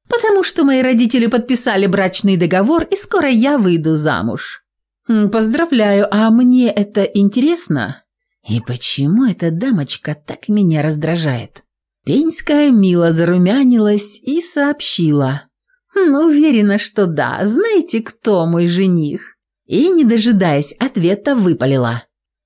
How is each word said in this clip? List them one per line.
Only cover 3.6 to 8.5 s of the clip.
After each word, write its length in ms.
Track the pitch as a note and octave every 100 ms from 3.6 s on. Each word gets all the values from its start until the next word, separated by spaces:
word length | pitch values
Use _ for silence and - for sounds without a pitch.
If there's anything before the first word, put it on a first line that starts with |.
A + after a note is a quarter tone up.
| F#3+ E3 D#3
замуж». 640 | D#3 D3+ G#2 G#2 - - - _ _ _ _ -
«М, 220 | G#3+ G#3
поздравляю, 760 | A3 A3 C#4+ E4+ B3+ G#3 G3+ G3+
а 200 | G#3 A3
мне 400 | A3+ B3 B3+ A#3+
это 320 | G#3 G3+ G#3
интересно? 1000 | G3 G3+ G3+ B3 D4 E4+ - C#3+ G2+ - _ _ _ _
И 140 | -